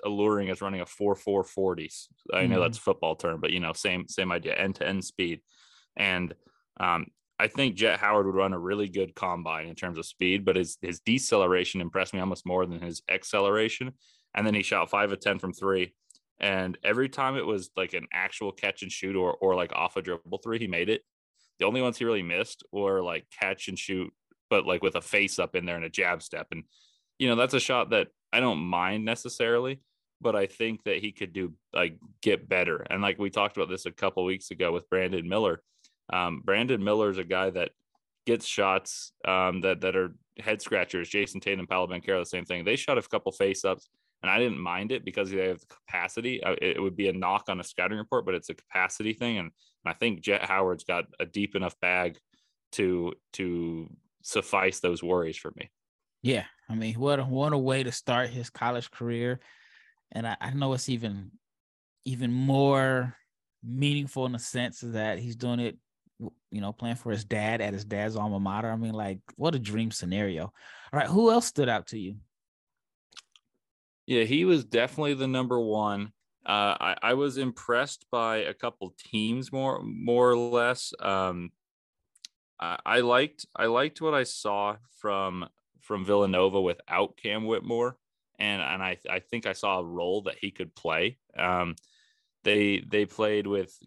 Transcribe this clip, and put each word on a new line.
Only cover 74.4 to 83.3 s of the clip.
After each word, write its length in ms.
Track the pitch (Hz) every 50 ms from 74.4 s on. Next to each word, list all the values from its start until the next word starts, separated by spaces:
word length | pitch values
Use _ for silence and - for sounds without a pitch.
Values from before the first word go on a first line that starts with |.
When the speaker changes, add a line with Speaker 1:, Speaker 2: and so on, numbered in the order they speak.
| 180
Speaker 1:
was 200 | 185 175 147 -
definitely 500 | - 117 117 123 131 - 151 151 143 143
the 140 | 131 135 131
number 320 | 131 127 127 120 127 120
one. 520 | 117 107 107 107 107 104 101 101 104 113 - _ _ _ _ _ -
Uh, 300 | - 101 104 101 101 87 -
I, 160 | - 92 90 - -
I 120 | 113 123
was 240 | 135 143 143 123 135
impressed 680 | 135 127 117 - - - 120 120 139 143 - - _ _
by 280 | - 117 113 113 113 110
a 160 | 90 73 104
couple 400 | - - 117 - _ 95 90 - -
teams 540 | - - - 107 107 113 117 131 127 - 135
more, 280 | 135 135 135 127 - 101
more 480 | 110 104 - 113 117 120 120 123 123
or 60 | 120
less. 560 | 120 120 120 120 120 120 123 123 - - - - -
Um, 520 | - 98 98 95 95 92 90 87 87 87 - _ _ _ _ _ _ _ _ _ _ _ _ _ - - _ _ _ _ _ -
I, 200 | 85 85 85 - -
I 160 | - 110 123
liked, 460 | 120 120 123 127 143 151